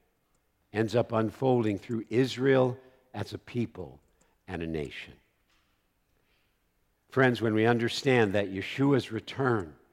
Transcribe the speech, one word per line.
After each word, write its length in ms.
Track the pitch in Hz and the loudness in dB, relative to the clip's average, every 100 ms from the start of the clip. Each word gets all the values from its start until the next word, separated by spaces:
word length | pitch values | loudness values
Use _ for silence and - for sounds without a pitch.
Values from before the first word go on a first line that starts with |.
| _ _ _ _ _ _ _ | _ _ _ _ _ _ _
ends 220 | 104 110 120 | -4 0 0
up 160 | 110 | 0
unfolding 680 | 113 110 - 131 123 107 101 | 0 -2 0 2 2 2 -2
through 280 | - 117 - | -4 -8 -2
Israel 680 | 113 131 117 135 135 127 120 - _ _ | 0 0 0 2 4 4 0 -12 _ _
as 180 | 110 101 | -12 -10
a 40 | 107 | -12
people 600 | - 123 113 - 73 67 _ _ _ _ - | -10 -6 -6 -6 -16 -16 _ _ _ _ -12
and 160 | 90 | -8
a 40 | 82 | -6
nation. 460 | 80 71 - - - _ _ _ _ _ _ _ _ _ _ _ _ _ _ _ _ _ _ _ | -4 -6 -10 -18 -20 _ _ _ _ _ _ _ _ _ _ _ _ _ _ _ _ _ _ _
Friends, 300 | 135 131 120 | 2 4 4
when 140 | 123 | 0
we 140 | 107 113 | 2 4
understand 680 | 120 117 - 139 127 107 | 2 0 -2 2 4 4
that 180 | 101 101 | 2 -2
Yeshua's 600 | 95 95 - 139 135 - | -4 -6 0 2 2 0
return 640 | 110 - - 135 113 80 73 _ | -8 -10 -2 0 0 -2 -12 _